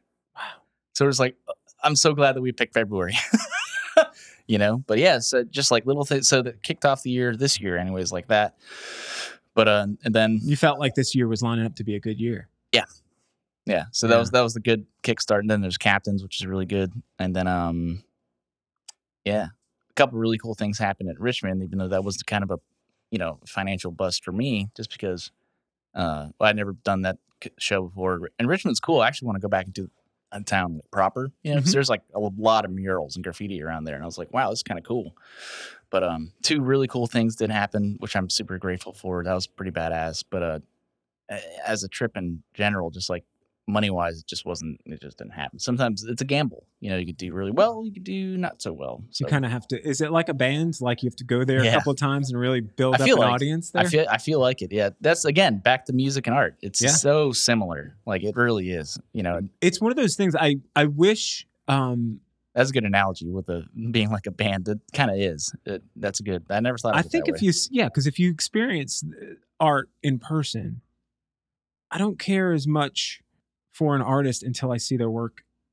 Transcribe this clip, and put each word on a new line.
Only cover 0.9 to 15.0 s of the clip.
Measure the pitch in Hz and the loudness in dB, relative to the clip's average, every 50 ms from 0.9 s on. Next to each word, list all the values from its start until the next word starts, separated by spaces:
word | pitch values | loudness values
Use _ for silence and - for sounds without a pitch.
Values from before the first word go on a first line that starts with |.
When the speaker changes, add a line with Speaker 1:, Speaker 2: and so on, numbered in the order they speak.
| _ | _
Speaker 2:
So | - 139 | 2 2
it | 143 | 4
was | 131 131 | 4 2
like, | 127 127 127 _ _ - - - _ _ - _ - | 0 0 0 _ _ -12 -12 -12 _ _ -12 _ 0
"I'm | 151 151 | 2 2
so | 139 - 160 147 | 4 4 4 6
glad | 143 143 135 131 | 6 4 4 4
that | 135 | 2
we | 127 127 | -2 -4
picked | 120 - 120 - - | 0 0 -2 2 2
February." | 117 110 101 104 95 90 87 98 - - - | 0 0 2 0 -2 0 0 0 -2 2 2
<laughs> | - 220 - - 679 740 - - 762 784 784 - - 640 - - - - - - - _ _ - | 2 2 2 -2 -4 -6 -6 -4 -6 -8 -8 4 4 4 4 4 -2 -16 -20 -20 -20 _ _ 0
You | 110 101 | 2 2
know? | 104 104 110 127 135 | 4 2 2 0 0
But | - 107 110 | 0 2 6
yeah, | 160 185 156 123 | 6 6 6 4
so | 127 - 135 127 123 | 2 2 2 2 0
just, | 113 - 139 135 - | 0 -2 -2 2 4
like, | 123 117 113 | 2 2 2
little | 131 139 147 143 | 2 0 0 0
things. | - 143 135 123 - | 0 0 2 4 4
So | 147 131 | 4 4
that | 120 123 113 104 | 2 0 -6 -8
kicked | - - 117 - - | -8 -8 -4 0 2
off | 143 135 135 | 2 2 2
the | - 131 | -2 -2
year, | 123 127 123 123 117 | 0 0 0 0 0
this | 110 135 139 - - | 0 0 0 0 0
year | 101 95 87 87 | 0 -2 -2 -2
anyways, | 90 95 95 92 90 80 | -2 -2 -2 -2 -4 -4
like | 92 90 - - | -4 -6 0 2
that. | 110 104 104 - - _ _ - - - - - - - - - - - - - - - _ _ _ | 4 4 4 2 -2 _ _ -20 -18 -16 -14 -14 -14 -14 -12 -12 -10 -10 -10 -12 -14 -18 _ _ _
But, | 113 110 107 | 4 6 6
uh, | 104 104 101 101 104 - - | 6 4 2 0 -4 -4 -2
and | 117 107 | 2 4
then | 113 110 110 110 107 | 4 4 4 4 2
Speaker 1:
You | - 143 147 | 2 0 2
felt | 135 - 151 143 135 | 4 4 4 4 2
like | 147 131 - | 0 0 2
this | 139 127 - - | 0 0 2 2
year | 131 123 113 | 2 2 2
was | 113 101 | 2 0
lining | 120 117 117 113 113 | 0 -2 0 0 -2
up | 110 - | -2 -4
to | - 107 | -6 -6
be | 110 104 | -4 -4
a | 101 | -4
good | - 113 107 98 | -4 -6 -4 -2
year. | 113 120 113 98 - _ _ _ _ _ | -4 -4 -4 -6 -10 _ _ _ _ _
Speaker 2:
Yeah. | - 117 - - - _ _ _ _ _ _ _ _ _ _ _ _ _ _ | 0 0 0 0 -12 _ _ _ _ _ _ _ _ _ _ _ _ _ _
Yeah. | 110 101 82 78 - | 0 0 0 0 -2
So | - - 117 113 | -4 0 4 6
that | 117 | 6
Speaker 1:
Yeah. | 117 | 6
Speaker 2:
was, | 117 95 | 4 4
that | 110 123 | 4 4
was | 120 117 113 | 4 4 0
the | 117 | 0
good | 104 120 113 104 101 _ _ _ | 2 2 2 2 0 _ _ _